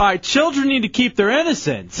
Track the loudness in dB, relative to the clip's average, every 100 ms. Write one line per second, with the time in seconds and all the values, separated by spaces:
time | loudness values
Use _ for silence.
0 | 2 0 0 0 2 0 0 0 -2 0
1 | 0 2 2 2 0 0 -2 -4 -8 -16